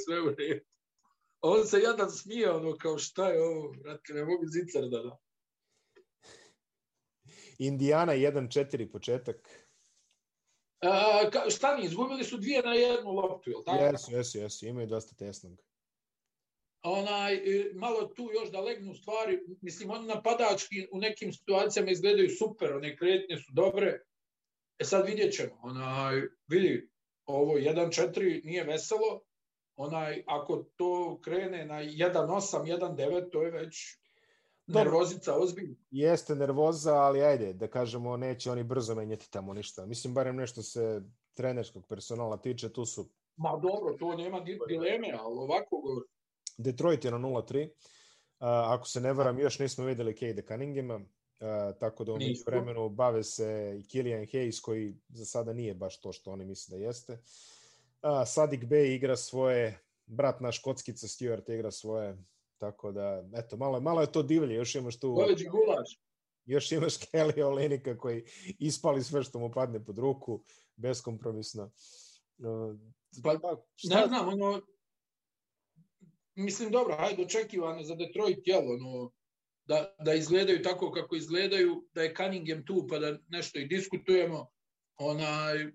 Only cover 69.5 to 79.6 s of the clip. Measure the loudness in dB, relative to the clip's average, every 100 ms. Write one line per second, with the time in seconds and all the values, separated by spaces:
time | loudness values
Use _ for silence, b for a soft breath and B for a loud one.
69.5 | -2 -2 -4 -8 -2 -2 -2 -4 -8 b
70.5 | b b -8 -4 -4 -6 -8 -6 -8 -8
71.5 | -10 -12 B B B B B _ _ -8
72.5 | -6 -8 -10 -18 -20 _ -4 0 0 -2
73.5 | -6 -10 -10 2 4 4 2 0 0 0
74.5 | -2 -6 _ _ _ _ _ _ _ _
75.5 | _ _ _ _ _ -20 _ _ -6 -4
76.5 | -4 0 2 2 2 0 0 0 0 -2
77.5 | -2 -4 -4 -6 -6 -6 0 0 2 2
78.5 | 2 2 -2 -6 -8 -10 -12 _ _ _
79.5 | _